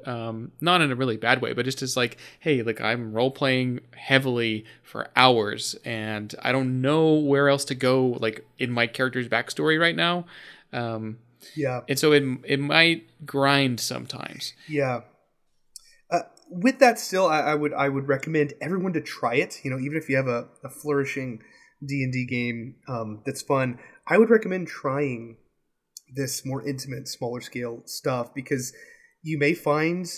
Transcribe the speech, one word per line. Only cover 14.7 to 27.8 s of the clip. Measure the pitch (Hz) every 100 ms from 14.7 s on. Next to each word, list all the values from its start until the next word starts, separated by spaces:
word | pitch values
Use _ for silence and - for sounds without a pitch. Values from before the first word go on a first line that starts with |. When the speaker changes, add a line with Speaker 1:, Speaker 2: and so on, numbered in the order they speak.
| 147 131 120 - _ _ _ _ _ _ - _ _ -
Speaker 2:
Uh, | 170 - _ -
with | 180 240 262
that | 247 226
still, | - 185 175
I, | 151
I | 143 151
would, | 147
I | - 139
would | 135 139
recommend | 131 156 160 143 -
everyone | 147 190 185
to | 160
try | - - 120 127
it, | 185 -
you | 135
know, | 131
even | 139 156
if | 151
you | 135
have | 131
a, | 120 - _
a | 131
flourishing | - 147 143 135 139 131 107 - - _ - 139
D | 139
and | 131
D | 127 123
game, | 123 120 117 120 - -
um, | 120 107 107 135
that's | 135
fun. | - 135 127 120 - - -
I | 180
would | 220
recommend | 220 190 185 165
trying | - 139 139 143 117 117 113 _ _ _ _ _ - _ 131
this | 127 - 135
more | 135 143
intimate, | 131 139 127 -
smaller | - 120 123
scale | - 123 120 117